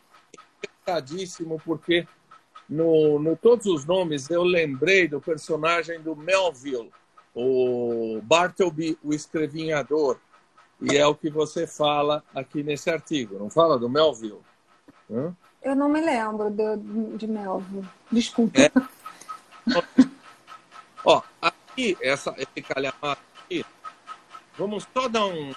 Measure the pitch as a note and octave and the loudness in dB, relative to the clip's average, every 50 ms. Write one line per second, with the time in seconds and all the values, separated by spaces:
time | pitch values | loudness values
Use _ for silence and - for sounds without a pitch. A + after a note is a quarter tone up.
0 | _ _ _ - _ _ - - - _ _ _ - - _ _ - F#3+ F3 D#3 | _ _ _ -20 _ _ -20 -20 -20 _ _ _ -14 -14 _ _ -6 -4 -4 -2
1 | C3+ C3 D#3 F#3+ F#3+ F3+ - - E3 D#3+ D#3+ D#3 - E3 D#3 D3+ - - E3+ F3 | -4 -6 -8 -8 -8 -8 -10 -10 -8 -8 -8 -6 -4 -4 -4 -2 0 2 2 2
2 | D#3+ - - _ _ _ - - _ _ - - - - C#3 D#3 E3 E3 D#3+ D#3 | 0 -2 -10 _ _ _ -20 -20 _ _ -20 -20 -12 -6 -2 0 2 4 6 6
3 | D#3 D3+ D3 D3 D3+ D#3+ E3 - - A#3 A#3+ A3+ - G3+ F3 C#3+ C3+ D#3 F#3 F#3+ | 6 6 4 4 2 0 0 4 6 6 6 6 4 2 0 0 0 0 0 0
4 | F3+ D#3+ D3+ C#3+ C3 - E3+ F3 F3+ F3+ F3+ E3+ D#3+ D3 C3+ B2+ D3 F3 G3 F#3+ | 0 0 -4 -6 -4 -2 0 2 2 2 2 2 2 0 -2 0 2 4 4 4
5 | F3 D3 D3 C3+ - F3 D#3+ D3 - - D#3+ D3+ D3+ E3 E3+ E3+ D#3+ D#3+ E3+ D#3+ | 4 2 0 -4 -4 -4 -6 -6 -4 -4 -4 0 2 2 2 0 0 -4 -8 -10
6 | D#3 D#3+ D#3 D3 D3+ F3 F#3+ F#3+ F#3 E3+ C#3+ B2 C3 C#3+ B2+ A#2+ A2 F#2 - - | -8 -8 -8 -6 -2 0 2 2 2 0 -2 -4 -8 -6 -6 -6 -6 -10 -16 -20
7 | _ _ _ - - _ - A#2+ B2 C3 C3 B2+ B2+ B2 B2 A#2+ A#2+ A#2+ A#2 A#2 | _ _ _ -20 -20 _ -6 -2 0 2 2 2 2 2 0 0 -2 -2 -2 -2
8 | A2+ A2+ A2 A2 G#2+ A2+ D#3 E3+ F3+ F3 - - F#3+ F3 D#3 D#3 E3 D#3+ D#3+ - | -4 -4 -6 -6 0 2 2 4 2 2 0 0 0 0 0 -2 -4 -4 -4 -6
9 | - D3 D3+ D3 - - - D#3+ D#3 C#3 D3 D#3 D#3+ D#3+ D#3 C#3+ B2+ - D3 D#3 | -4 -4 -4 -4 -4 -6 -6 -4 -4 -4 -4 -6 -4 -2 -2 -2 -2 0 0 2
10 | D3 C3 A2+ - _ _ _ _ _ _ _ _ - _ _ - - B2+ C3+ C#3+ | 2 2 0 -2 _ _ _ _ _ _ _ _ -20 _ _ -6 0 2 4 4
11 | D3 D3 D3+ - - D#3 D3 D#3 D3+ D3 - F3 E3 D#3 - - D3+ D3 D3 D3 | 6 4 2 0 -4 -4 -2 -2 -2 -2 -2 -4 -6 -4 -2 0 0 2 2 2
12 | D3 D3 D3 D3+ - _ - C#3 C3 - - D3+ C#3+ D3+ C#3+ C3 - F3 E3 D#3 | 2 0 0 -2 -4 _ -10 -10 -10 -8 -6 -6 -4 -4 -6 -4 -2 -2 -2 -2
13 | - - D#3+ C#3 A#2 G2+ G2 G2 G#2 G#2 - D#3 E3 E3 C#3+ A#2+ A#2 A#2+ B2+ D3+ | -2 -4 -4 -4 -4 -4 -8 -10 -10 -2 4 4 6 6 4 2 0 0 2 4
14 | D#3+ D#3 B2+ A2 A2 G#2+ G2+ F2+ - _ _ _ _ _ _ _ _ - - _ | 4 2 2 -2 -8 -12 -14 -14 -20 _ _ _ _ _ _ _ _ -20 -20 _
15 | _ - G#2+ A#2+ D3 F3 F3+ - _ _ _ _ - C4 C#4 C4+ C#4+ D4 D4 D#4 | _ -8 -6 -6 -6 -6 -8 -12 _ _ _ _ -6 -2 0 0 2 2 2 2
16 | E4 E4 C4+ A3+ A3 G#3+ A3 G#3 G#3+ G#3+ G#3 G#3 G#3+ G#3+ G#3+ G#3 G#3 G#3 G#3 A3+ | 0 0 0 0 -2 -4 -4 -4 -4 -2 -2 -2 -2 -2 -2 -4 -6 -6 -6 -4
17 | A3 G#3+ - G#3 A3 G#3+ A3 G#3+ G3+ F#3+ F#3 F#3+ F#3+ F#3 G3 G3 F#3+ F#3 - _ | -4 -4 -6 -8 -6 -6 -6 -6 -6 -6 -6 -6 -6 -8 -12 -12 -12 -14 -16 _
18 | _ - A3+ A#3 A3+ - - - A#3 - - C3+ C#3 - - B3+ - - - - | _ -2 0 0 0 0 0 0 0 2 4 6 4 6 4 2 0 -2 -6 -20
19 | - - - - - - - - - _ - - - A#3 - F3 - - - B3+ | -20 -20 -20 -20 -18 -18 -18 -18 -20 _ -20 -8 -4 -2 -2 -2 -2 2 6 6
20 | B3+ - - - - - - _ _ - - - _ _ - - - _ _ - | 6 6 4 -14 -20 -20 -20 _ _ -20 -20 -20 _ _ -20 -20 -20 _ _ 0
21 | - - - - - - - _ E3 - - _ _ - - C4 B3+ G#3+ - - | 4 6 6 6 4 -2 -8 _ -2 -2 -2 _ _ -10 -4 -2 0 0 0 0
22 | B2 C3 C#3 - - E3+ - - - - - D3+ - - D3 C#3 C#3 C3+ - - | 0 0 0 -2 -2 -6 -8 -8 -10 -10 -10 -10 -8 -6 -4 -4 -4 -4 -6 -6
23 | D3 D3 C#3 - - _ _ - - - F3+ D3+ A2+ - - _ - - - _ | -6 -6 -6 -6 -10 _ _ -20 -12 -8 -8 -8 -8 -8 -14 _ -18 -18 -18 _
24 | _ - - - _ _ - - - _ - - F#3 G#3 G#3+ G3 - - - C4 | _ -20 -20 -20 _ _ -20 -20 -20 _ -10 -8 -6 -6 -6 -8 -10 -8 -6 -4
25 | C4 B3 A3+ A3 G#3 G3 F3 D#3+ C#3+ C3+ C3 | -4 -2 0 0 -2 -2 -4 -6 -8 -10 -12